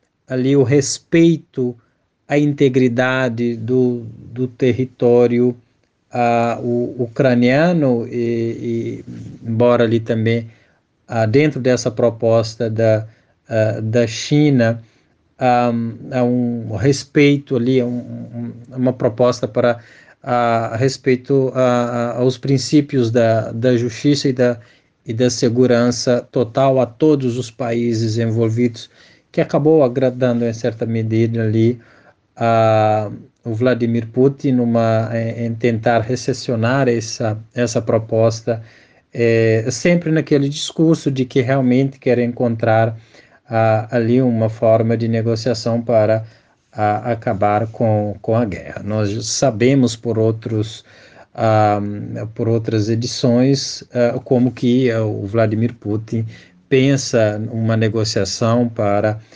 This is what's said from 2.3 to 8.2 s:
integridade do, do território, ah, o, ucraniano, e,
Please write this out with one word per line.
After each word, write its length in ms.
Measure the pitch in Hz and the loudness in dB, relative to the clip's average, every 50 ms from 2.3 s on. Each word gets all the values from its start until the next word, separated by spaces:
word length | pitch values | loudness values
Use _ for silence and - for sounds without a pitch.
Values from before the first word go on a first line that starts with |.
| 147 147 | 0 0
integridade 1160 | 147 147 143 143 143 131 123 131 127 127 117 123 127 127 131 131 131 123 113 117 120 120 117 | 2 0 2 2 2 2 4 4 2 2 2 0 0 0 0 0 0 -2 -2 -2 -4 -4 -4
do, 520 | 113 113 117 127 127 127 123 123 120 113 113 117 | -4 -4 -2 0 2 2 0 -2 -4 -8 -12 -18
do 300 | - - - 113 123 127 | -20 -20 -14 -8 -6 -6
território, 1080 | 127 - - 135 127 113 127 131 127 - - 131 120 120 123 120 117 120 120 123 123 123 120 _ _ _ _ _ _ _ _ _ _ | -6 -4 0 0 0 2 0 -2 -6 -4 0 2 4 4 4 4 4 2 2 2 0 -2 -4 _ _ _ _ _ _ _ _ _ _
ah, 460 | - 123 120 117 117 117 117 117 117 - | -4 -2 0 2 2 2 0 0 -2 -4
o, 360 | 127 120 120 120 120 127 - - 120 | -4 -4 -2 -2 -4 -4 -6 -6 -6
ucraniano, 1040 | 113 - - 131 127 123 120 120 123 131 147 165 180 180 165 143 131 123 117 113 | -4 -2 0 2 2 4 4 4 4 4 4 2 2 2 2 2 2 0 0 -2
e, 960 | 117 123 120 | -4 -6 -4